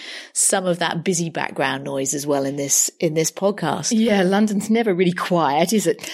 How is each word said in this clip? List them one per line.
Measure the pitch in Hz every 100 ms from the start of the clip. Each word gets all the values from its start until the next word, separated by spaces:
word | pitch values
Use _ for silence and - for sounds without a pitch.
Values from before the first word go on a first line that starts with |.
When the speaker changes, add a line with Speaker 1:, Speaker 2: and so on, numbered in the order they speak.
| - - -
Speaker 1:
some | - - 196 185
of | 175
that | 165 170
busy | 156 170 170
background | 151 139 - 139 135
noise | 139 139 135
as | 147 143
well | 143 139
in | 143
this, | 139 - - -
in | 175
this | 156 160
podcast. | - 196 202 160 - 151
Speaker 2:
Yeah, | 220 226 202
London's | 185 196 214 202 -
never | 226 220
really | 175 180
quiet, | 180 - 175 147 147 175
is | 220 170
it? | - -